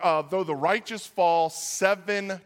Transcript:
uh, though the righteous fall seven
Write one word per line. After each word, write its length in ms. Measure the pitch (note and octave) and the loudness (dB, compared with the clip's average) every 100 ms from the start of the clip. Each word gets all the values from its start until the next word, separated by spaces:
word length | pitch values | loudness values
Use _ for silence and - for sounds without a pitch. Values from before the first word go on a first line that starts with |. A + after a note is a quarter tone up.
uh, 220 | F#3 D#3 | 2 2
though 220 | D3 F#3 | 2 -2
the 100 | F3+ | -2
righteous 520 | D3 D#3 G#3+ A3+ A3 - | 0 2 0 -2 -12 -8
fall 440 | - F3 E3+ E3 | 0 2 4 0
seven 880 | - - - G3 G3 F3+ G3+ G3 F#3+ | -2 -8 0 2 2 -2 -4 -4 -8